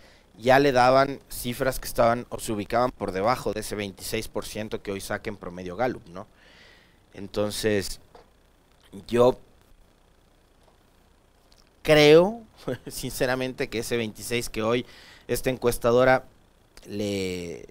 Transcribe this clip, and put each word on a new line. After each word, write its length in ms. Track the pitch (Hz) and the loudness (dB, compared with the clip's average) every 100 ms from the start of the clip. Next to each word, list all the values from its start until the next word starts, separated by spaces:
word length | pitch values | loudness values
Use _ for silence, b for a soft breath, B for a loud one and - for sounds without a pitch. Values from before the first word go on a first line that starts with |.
| b b b - | b b b -4
ya 220 | 113 131 | 4 4
le 120 | 143 | 6
daban 480 | 127 123 131 139 135 - | 4 6 6 2 -2 -12
cifras 500 | - 123 120 131 - | -10 -8 -4 -4 -4
que 80 | - | -6
estaban 380 | - 117 120 117 | 2 2 2 -6
o 100 | 113 | -10
se 140 | - | -6
ubicaban 380 | 107 98 117 127 | -6 -2 0 0
por 200 | - 101 | -2 -6
debajo 400 | 92 104 127 113 | -2 0 0 -4
de 80 | 101 | -6
ese 160 | 107 104 | -8 -8
veintiséis 540 | 101 90 - 113 110 | -8 -10 -8 -8 -6
por 160 | 107 - | -10 -10
ciento 360 | 107 107 110 | -10 -8 -10
que 120 | - | -8
hoy 80 | 98 | -10
saca 280 | - 104 - | -8 -8 -8
en 60 | - | -12
promedio 400 | 90 90 90 87 | -14 -12 -12 -4
Gallup, 320 | 127 98 117 | -4 -6 -14
¿no? 200 | 87 107 b b b b b b b _ | -16 -18 b b b b b b b _
Entonces, 840 | - 98 107 104 101 110 104 92 - _ - _ _ _ _ _ _ _ 98 - | -18 -8 -4 -4 -2 0 0 -2 -10 _ -20 _ _ _ _ _ _ _ -20 -4
yo 300 | 117 123 127 - _ _ - _ _ _ _ _ _ _ _ _ _ _ _ _ _ _ _ _ _ _ _ | 4 4 2 -12 _ _ -20 _ _ _ _ _ _ _ _ _ _ _ _ _ _ _ _ _ _ _ _
creo, 580 | - 151 147 160 185 233 220 _ - | 4 8 10 10 8 -2 -14 _ -10
<laughs> 220 | 127 - | -8 -10
sinceramente, 800 | - 131 - 131 131 131 123 113 | -10 -10 -4 -2 -2 -4 -6 -6
que 120 | 107 | -6
ese 180 | 117 120 | -4 -4
veintiséis 520 | 110 104 104 120 117 | -4 -8 -6 -6 -6
que 140 | 113 | -4
hoy 220 | 110 123 - B B B - | -2 -2 -4 B B B -6
esta 220 | 120 131 | -4 -2
encuestadora 760 | 127 120 117 120 120 131 127 - _ _ _ _ - - | -2 -2 0 2 6 6 4 0 _ _ _ _ -20 -12
le, 800 | 104 104 101 92 90 85 64 - | -6 -4 -4 -4 -6 -10 -12 -14